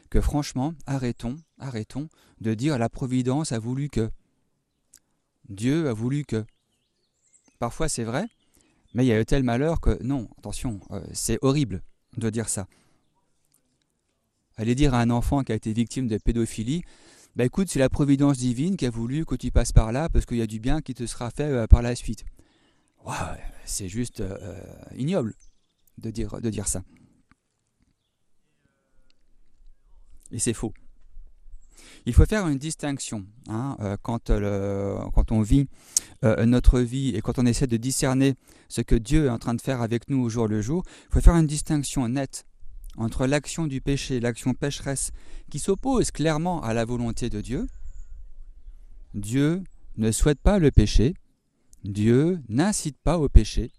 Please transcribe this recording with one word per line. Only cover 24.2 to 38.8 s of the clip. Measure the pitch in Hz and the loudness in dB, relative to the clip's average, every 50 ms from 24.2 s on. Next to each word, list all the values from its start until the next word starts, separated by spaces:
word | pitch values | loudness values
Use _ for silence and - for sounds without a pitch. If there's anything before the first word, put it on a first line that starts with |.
| 101 95 98 - - 95 90 95 95 90 90 - - - - - | -6 -6 -6 -8 -10 -12 -14 -14 -16 -16 -18 -20 -20 -16 -8 -4
ignoble | 127 151 196 180 123 104 - - - - - _ _ _ _ _ _ _ _ - | -2 0 0 0 0 -2 -4 -10 -18 -20 -20 _ _ _ _ _ _ _ _ -12
de | 107 113 | -10 -8
dire, | 107 113 107 101 - - | -6 -6 -6 -6 -6 -4
de | - 113 | -4 -4
dire | 101 104 98 - | -4 -2 -4 -4
ça. | - 90 87 - - - - _ _ _ _ _ _ _ _ _ _ _ _ _ _ _ _ _ _ _ _ _ _ _ _ _ _ _ _ _ _ _ _ _ _ _ _ _ _ - - - - _ _ _ - - - - - _ - - - - _ _ - - - - - - - - | -4 -6 -6 -10 -18 -20 -20 _ _ _ _ _ _ _ _ _ _ _ _ _ _ _ _ _ _ _ _ _ _ _ _ _ _ _ _ _ _ _ _ _ _ _ _ _ _ -20 -20 -20 -20 _ _ _ -20 -20 -20 -20 -20 _ -20 -20 -20 -20 _ _ -20 -20 -20 -20 -20 -20 -16 -12
Et | - 107 | -6 -2
c'est | - 120 110 | -2 -2 -2
faux. | - 117 110 - - - - - - - - - - - - - - - - - - - - - - - - - - - | -2 -6 -8 -8 -10 -18 -20 -20 -20 -20 -18 -18 -18 -18 -18 -20 -20 -18 -18 -16 -16 -18 -20 -20 -20 -20 -20 -20 -8 -6
Il | 123 120 | 4 6
faut | - 156 | 6 6
faire | - 214 214 190 160 | 6 4 0 0 0
une | 143 131 | -2 -2
distinction, | 143 160 156 - - 147 139 135 - - 120 107 95 101 104 123 139 - | -4 -6 -8 -6 -6 -6 -6 -6 -8 -8 -8 -10 -10 -12 -18 -20 -12 -8
hein, | 110 113 127 139 - - | -6 -6 -4 -6 -6 -6
euh, | 104 98 101 101 | -4 -6 -6 -6
quand, | - - 117 117 - - | -4 -6 -6 -6 0 0
euh, | 113 104 101 101 101 98 98 101 98 98 101 98 98 98 | 2 2 2 0 -2 -2 -4 -4 -4 -4 -4 -4 -4 -4
le, | 101 95 | -6 2
quand | - - - - | 2 2 4 4
on | 117 110 | 2 2
vit, | 107 101 135 139 139 - - - - - - - - - - - - | 4 4 4 4 4 2 -4 -14 -20 -6 -6 -6 -6 -6 -8 0 2
euh, | 110 107 - 110 | 2 4 4 4
notre | 117 123 123 - - - 123 | 4 4 8 8 8 8 8
vie | 123 117 123 139 135 131 87 | 2 0 -2 -2 -2 -2 -2
et | 107 | -2
quand | - - 120 - | -4 -4 -2 2
on | 123 | 2
essaie | 120 113 - 147 127 | 2 2 2 0 0
de | 117 110 | 0 -2
discerner | 113 131 131 - - 135 131 131 135 139 131 - _ - - - _ _ | -2 -2 -2 0 0 0 2 4 2 2 2 0 _ -18 -20 -20 _ _
ce | - - | -6 -6